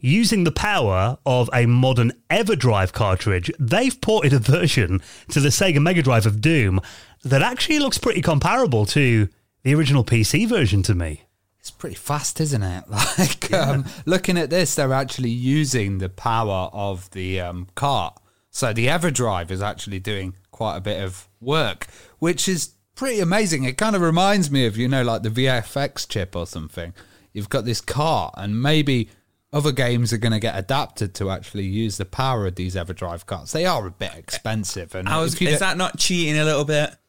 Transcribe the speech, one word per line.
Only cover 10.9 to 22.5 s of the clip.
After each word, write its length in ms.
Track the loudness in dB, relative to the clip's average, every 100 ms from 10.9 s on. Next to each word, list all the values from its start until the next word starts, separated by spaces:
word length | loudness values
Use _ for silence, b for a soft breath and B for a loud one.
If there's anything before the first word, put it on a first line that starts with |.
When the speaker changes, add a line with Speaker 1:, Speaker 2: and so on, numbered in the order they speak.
Speaker 1:
me. 280 | 0 -2 -8 _ _ _ _
Speaker 2:
It's 100 | -20
pretty 240 | -14 -14 -12
fast, 460 | -6 -4 -4 -4
isn't 200 | -2 -2
it? 220 | -2 -6 -8
<laughs> 40 | -2 -2 0
Like, 320 | 0 0 -2
Speaker 1:
Yeah. 100 | 0
Speaker 2:
um, 240 | 2 0 -2 B -2
looking 320 | 0 2 0
at 120 | 2
this, 260 | 0 0 0
they're 160 | 0
actually 380 | 0 -2 -4 -4
using 720 | -2 0 2 2 0 0 -2
the 100 | -4
power 600 | -4 -2 -2 0 -2 -4
of 360 | -6 -6 -6 -10
the, 280 | -10 -6 -4
um, 280 | -6 -8 -12 -4
cart. 440 | -2 0 -2 -8 _ _ _
So 220 | -6 -4
the 140 | 0 0
Everdrive 640 | 2 0 0 -2 -2 -4
is 100 | -6
actually 380 | -6 -6 -10 -10
doing 360 | -6 -6 -8 -10 _
quite 260 | -8 -6 -6
a 40 |
bit 220 | -6 -6
of 240 | -6 -10 -20 _
work, 460 | -4 -2 -2 -4 -12 B B B
which 280 | -2 0
is 240 | -2